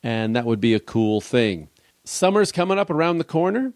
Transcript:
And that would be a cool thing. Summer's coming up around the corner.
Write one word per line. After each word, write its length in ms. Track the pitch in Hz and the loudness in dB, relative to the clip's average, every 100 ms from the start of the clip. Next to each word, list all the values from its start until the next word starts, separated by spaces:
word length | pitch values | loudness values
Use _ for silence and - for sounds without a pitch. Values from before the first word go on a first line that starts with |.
And 340 | 120 113 110 120 | -2 -2 0 -2
that 80 | |
would 160 | 117 110 | 0 0
be 140 | 117 | 2
a 60 | 107 | 2
cool 420 | - 113 110 107 | 0 0 2 0
thing. 480 | - 123 110 87 76 _ _ _ | 0 0 0 -2 -10 _ _ _
Summer's 480 | - - 185 202 196 | -14 0 2 2 0
coming 260 | 180 180 196 | 0 0 0
up 120 | 202 | 0
around 280 | 156 165 170 | 0 0 0
the 60 | |
corner. 480 | 160 160 180 220 262 | -2 0 0 -2 -4